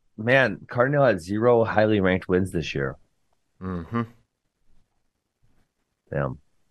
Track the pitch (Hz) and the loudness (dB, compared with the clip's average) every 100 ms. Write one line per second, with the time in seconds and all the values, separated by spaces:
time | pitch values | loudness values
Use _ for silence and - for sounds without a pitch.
0 | _ - 110 135 120 92 - 123 131 147 | _ -6 0 2 2 -4 -6 -2 0 2
1 | 131 95 82 107 120 120 110 101 107 107 | 2 0 -4 0 2 4 2 2 2 4
2 | 92 92 - 92 95 85 73 71 67 - | 2 0 0 0 0 -4 -6 -6 -6 -8
3 | _ _ _ _ _ _ 92 90 82 117 | _ _ _ _ _ _ -10 -10 -8 -8
4 | 113 _ _ _ _ _ _ - _ _ | -8 _ _ _ _ _ _ -20 _ _
5 | _ _ _ _ _ _ _ _ _ _ | _ _ _ _ _ _ _ _ _ _
6 | - 71 69 64 _ _ _ | -10 -6 -6 -8 _ _ _